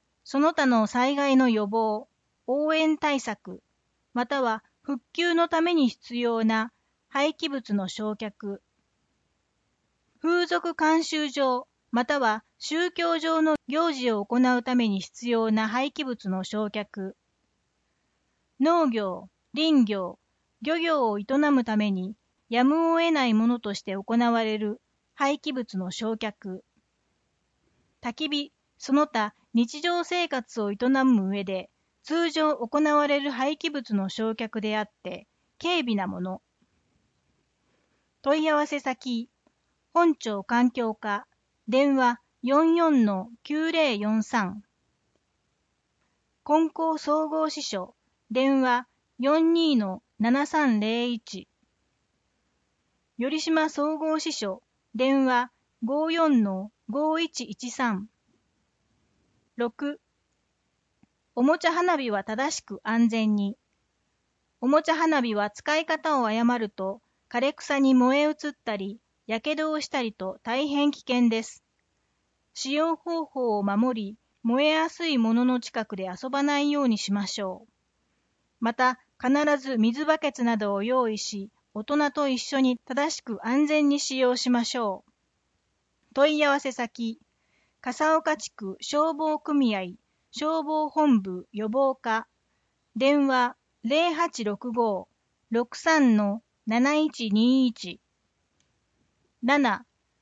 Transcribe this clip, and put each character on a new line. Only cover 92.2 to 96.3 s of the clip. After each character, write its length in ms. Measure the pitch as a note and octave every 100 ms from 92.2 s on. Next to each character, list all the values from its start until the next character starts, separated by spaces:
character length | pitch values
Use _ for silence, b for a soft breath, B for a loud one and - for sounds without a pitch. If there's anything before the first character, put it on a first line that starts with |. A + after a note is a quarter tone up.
| - _ _ _ _ _ _ G#3+
電 320 | C4+ D4 C#4
話 280 | B3+ B3 - _ _
零 300 | A3+ D4+ F4
八 300 | D#4 E4+ -
六 280 | G#3 G3 B3
五 360 | A#3 A3+ F#3+ - _ _ _ -
六 260 | A#3 A#3+ -
三 400 | E4 D#4 B3+ G#3+
の 280 | G3+